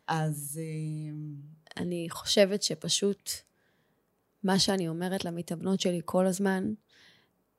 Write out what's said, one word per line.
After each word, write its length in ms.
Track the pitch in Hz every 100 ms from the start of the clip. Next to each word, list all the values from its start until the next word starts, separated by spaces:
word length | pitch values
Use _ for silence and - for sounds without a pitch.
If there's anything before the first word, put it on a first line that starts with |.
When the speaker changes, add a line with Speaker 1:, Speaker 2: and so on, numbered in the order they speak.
| -
Speaker 1:
אז, 540 | 160 156 151 143 151
אה, 1200 | 160 156 156 156 151 151 151 143 147 156 - -
Speaker 2:
אני 240 | 175 175 170
חושבת 520 | - - - 196 208
שפשוט 680 | - 156 170 - 202 196 - - - _ _ _ _ _ _ _ _ _
מה 160 | 190 190
שאני 300 | - 190 170
אומרת 360 | 160 180 190
למתאמנות 560 | 185 170 175 165 180 190
שלי 200 | 185 175
כל 220 | 160 185 190
הזמן, 460 | 185 196 190 208 214 _ - - - _ _ _